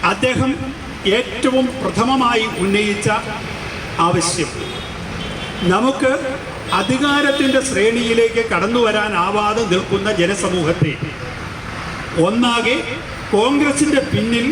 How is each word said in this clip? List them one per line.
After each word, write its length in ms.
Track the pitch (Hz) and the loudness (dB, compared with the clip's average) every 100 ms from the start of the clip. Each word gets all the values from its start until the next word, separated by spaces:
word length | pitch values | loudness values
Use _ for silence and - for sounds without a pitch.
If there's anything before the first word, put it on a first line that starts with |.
| 180 | 0
അദ്ദേഹം 380 | 202 254 247 262 285 - - - - 202 220 | 0 0 2 0 -2 -6 -8 -12 -4 0 0
ഏറ്റവും 500 | 220 - 269 254 254 - | 0 -2 2 2 0 -2
പ്രഥമമായി 600 | - 180 240 262 240 233 220 - | -4 0 2 2 2 2 0 -2
ഉന്നയിച്ച 440 | 190 202 214 208 220 214 - - - - - - - - 170 | 2 2 2 0 0 0 -2 -8 -8 -8 -10 -10 -8 0 2
ആവശ്യം, 440 | 180 160 - 143 - - - - - - - - - - - 175 | 2 0 -2 -4 -6 -8 -10 -10 -10 -10 -8 -8 -8 -8 -2 2
നമുക്ക് 380 | 190 254 269 262 285 269 269 - - - 180 | 4 2 2 0 0 -2 -6 -8 -10 -2 -2
അധികാരത്തിൻ്റെ 840 | 202 254 285 285 285 277 269 262 - | 0 0 2 4 2 2 4 2 2
ശ്രേണിയിലേക്ക് 760 | 190 214 233 226 226 226 226 220 | 2 2 2 2 4 4 2 0
കടന്നു 300 | 180 202 240 226 | 0 2 2 2
വരാനാവാതെ 760 | 214 214 185 185 208 208 214 214 | 2 0 0 0 2 0 0 0
നിൽക്കുന്ന 380 | 185 - 190 202 196 | 0 0 -2 0 2
ജനസമൂഹത്തെ 720 | 175 196 190 180 156 170 156 131 - - - - - - - - - - - 165 175 | 2 0 0 0 0 2 0 0 -6 -8 -10 -10 -10 -10 -10 -10 -10 -10 -6 0 2
ഒന്നാകെ 500 | 233 240 233 233 294 - 262 - - - | 4 2 2 0 -2 -2 -8 -10 -10 0
കോൺഗ്രസിൻ്റെ 680 | 208 240 285 294 277 302 285 - | 2 4 4 2 2 2 2 2
പിന്നിൽ 360 | 202 220 233 254 | 0 2 0 0